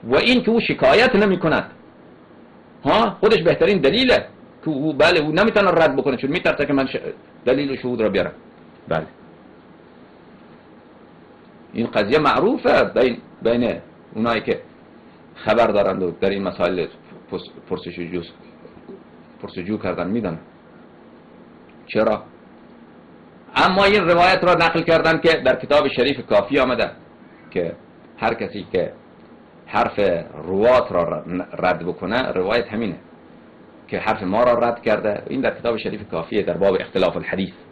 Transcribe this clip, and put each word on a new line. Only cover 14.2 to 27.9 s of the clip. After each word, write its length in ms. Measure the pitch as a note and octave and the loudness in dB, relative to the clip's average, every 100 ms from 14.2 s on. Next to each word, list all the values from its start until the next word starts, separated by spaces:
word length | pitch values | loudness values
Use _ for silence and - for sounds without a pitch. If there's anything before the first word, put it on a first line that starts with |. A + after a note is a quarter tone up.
| A#2 A2+ | -2 -2
که 200 | A#2 - - - - - - - - | -2 -6 -6 -20 -20 -20 -20 -20 -20
خبر 320 | - G#2+ A2 A2 | -10 0 2 4
دارند 360 | G2+ F#2+ F#2+ | 2 0 0
و 80 | F2+ E2 | -4 -2
در 100 | G2 | -2
این 120 | G2 | -2
مسائل 440 | F#2+ F2 F2+ F2+ D#2 - - - - | -4 -2 -2 -2 -6 -8 -20 -20 -12
پرس-، 200 | F#2 - - - | -12 -12 -20 -10
پرسش 280 | F2+ F2 F2 | -10 -10 -12
و 40 | |
جوز، 280 | F2 F2 E2 - - - - - - - - - - - | -8 -8 -10 -20 -20 -20 -20 -20 -20 -20 -20 -20 -20 -18
پرسجو 360 | G2+ - F2+ G#2+ | -14 -12 -8 -6
کردن، 320 | F#2+ E2+ F2 | -6 -6 -4
می‌دانن. 280 | A#2 G2+ D#2+ - - - - - - - - - - - - - - - | -4 -4 -8 -14 -20 -20 -20 -20 -20 -20 -20 -20 -20 -20 -20 -20 -20 -6
چرا؟ 360 | G#2+ A2 G#2 - - - - - - - - - - - - - C3+ | -2 0 -2 -8 -20 -20 -20 -20 -20 -20 -20 -20 -20 -20 -20 -8 0
اما 280 | F3 F#3 | 2 4
این 240 | G3+ G#3 E3+ | 4 4 4
روایت 360 | F3 F3+ F#3 | 4 4 4
را 100 | F3 | 2
نقل 280 | E3+ E3 E3 | 4 2 0
کردن 360 | E3 E3 D#3 D#3+ | 2 2 4 2
که 140 | E3 | 2
در 240 | D#3 B2+ B2+ | 2 2 0
کتاب 320 | - D3 C#3+ | 2 2 2
شریف 380 | B2+ C3 B2+ A#2 | 0 -2 -2 0
کافی 320 | A#2+ A#2+ C3+ | 0 2 0
آمده 320 | B2+ A#2 G#2 - - - - - - | 0 0 -4 -6 -20 -20 -20 -20 -8
که 260 | F#2+ E2+ - - | -6 -6 -8 -18